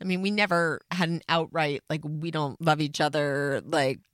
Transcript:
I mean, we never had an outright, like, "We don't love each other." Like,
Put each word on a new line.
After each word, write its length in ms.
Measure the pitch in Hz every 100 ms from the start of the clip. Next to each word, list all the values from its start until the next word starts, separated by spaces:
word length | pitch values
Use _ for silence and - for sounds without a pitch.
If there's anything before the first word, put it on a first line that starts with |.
I 40 |
mean, 180 | 190 185
we 80 | 190
never 500 | 208 208 170 170 147 -
had 160 | 175 165
an 140 | 165 -
outright, 540 | 170 160 165 151 143 -
like, 120 | 151
"We 260 | 147 151 165
don't 300 | 160 143 -
love 180 | 165 151
each 200 | 151 147
other." 600 | 151 151 147 139 143 135
Like, 340 | 87 160 135 135 _